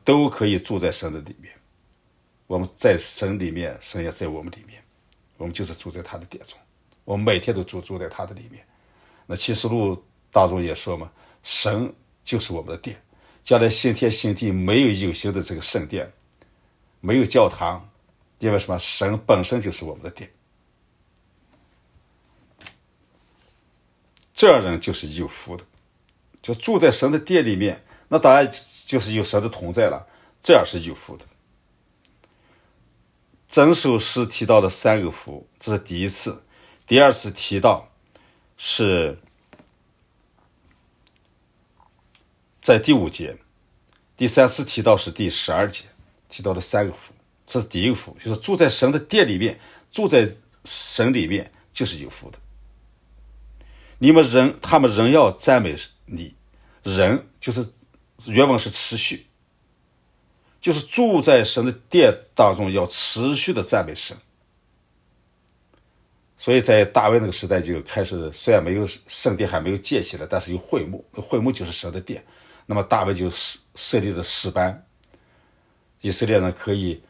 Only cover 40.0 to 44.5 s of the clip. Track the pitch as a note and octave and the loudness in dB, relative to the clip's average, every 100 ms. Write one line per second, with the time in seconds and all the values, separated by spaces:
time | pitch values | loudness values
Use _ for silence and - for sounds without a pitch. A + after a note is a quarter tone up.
40 | _ _ _ _ _ _ _ _ _ _ | _ _ _ _ _ _ _ _ _ _
41 | _ _ _ _ _ _ _ _ _ _ | _ _ _ _ _ _ _ _ _ _
42 | _ _ _ _ _ _ - A2 D3+ C3 | _ _ _ _ _ _ 2 4 4 2
43 | D#2+ - C#2+ - _ _ _ _ _ _ | 2 -6 -12 -14 _ _ _ _ _ _
44 | _ - B2 C#3+ B2+ | _ -4 2 4 4